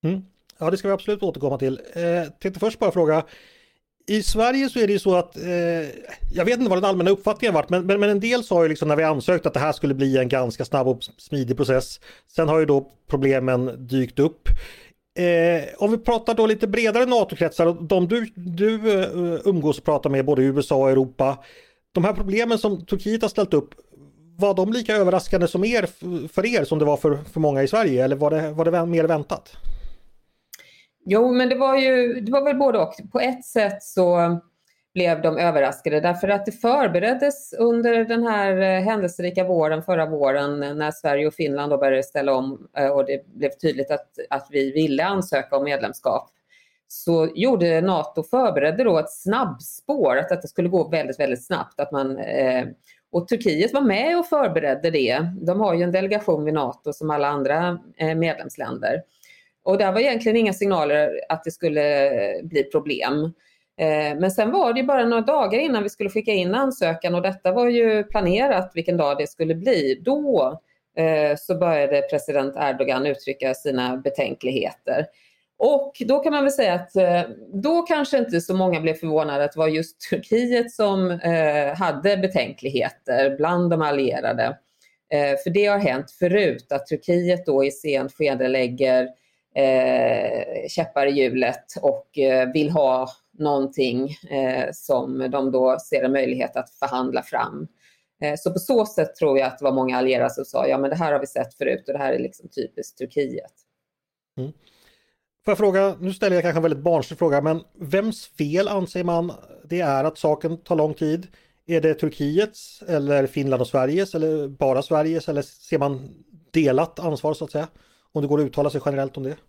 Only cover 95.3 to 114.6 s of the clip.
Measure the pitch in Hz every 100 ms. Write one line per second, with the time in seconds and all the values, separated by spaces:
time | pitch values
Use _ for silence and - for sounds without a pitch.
95.3 | 139 135 127 127 131 - 139 127 139 127
96.3 | 127 123 127 127 _ 135 127 127 127 -
97.3 | 120 117 139 160 _ _ _ _ _ 147
98.3 | 147 185 180 - 247 214 - 151 - 156
99.3 | 135 131 131 143 131 131 127 131 123 123
100.3 | - 135 131 135 135 139 156 165 143 139
101.3 | - 127 _ 135 - - 139 135 127 127
102.3 | - - - 120 - - _ 127 - 139
103.3 | 117 - _ _ _ _ _ _ _ _
104.3 | - 135 - _ _ _ _ _ _ _
105.3 | _ - 196 208 190 196 170 180 190 202
106.3 | 180 170 160 165 143 160 165 127 156 170
107.3 | 143 151 160 - - 156 185 214 220 -
108.3 | - 147 165 202 202 180 185 175 170 175
109.3 | - - - 147 175 165 135 151 156 156
110.3 | 151 160 165 - 165 151 151 156 165 180
111.3 | _ _ _ - 165 156 156 156 - 143
112.3 | 160 214 - - - - 160 143 143 135
113.3 | - 139 131 123 139 131 165 196 170 156
114.3 | 156 143 139